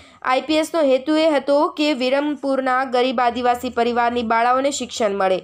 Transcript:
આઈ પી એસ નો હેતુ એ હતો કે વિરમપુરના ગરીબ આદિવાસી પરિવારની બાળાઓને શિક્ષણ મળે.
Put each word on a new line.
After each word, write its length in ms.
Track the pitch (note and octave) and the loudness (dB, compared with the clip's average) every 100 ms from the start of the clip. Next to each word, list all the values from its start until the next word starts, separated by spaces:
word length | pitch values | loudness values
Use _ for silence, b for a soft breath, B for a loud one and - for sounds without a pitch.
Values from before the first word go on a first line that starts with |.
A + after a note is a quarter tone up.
| B B | B B
આઈ 180 | - C4 | -2 -2
પી 140 | C4+ | 0
એસ 160 | D#4 D#4+ | 0 0
નો 80 | E4+ | 0
હેતુ 340 | C#4 C4 C4 D#4 | 2 2 2 2
એ 140 | D#4+ | 2
હતો 380 | C#4 C#4+ C#4+ E4 | 0 2 2 2
કે 260 | D4+ D4+ | 0 -2
વિરમપુરના 880 | B3+ B3+ C#4 D4 C#4+ C#4 C4 C4 B3+ | 0 0 0 -2 -4 -2 -2 0 -2
ગરીબ 360 | C4+ B3 C4 B3+ | 0 0 0 0
આદિવાસી 500 | A#3+ A#3 B3 B3 B3 | 0 0 0 0 -2
પરિવારની 520 | A#3 A#3+ A#3 A#3+ A#3+ | -2 0 0 0 -2
બાળાઓને 480 | A3 A3+ A#3+ B3+ C#4 | 0 2 2 2 0
શિક્ષણ 420 | C#4 B3 - G#3+ | -4 -6 -4 -2
મળે. 260 | G3 F#3+ F#3 | 0 0 0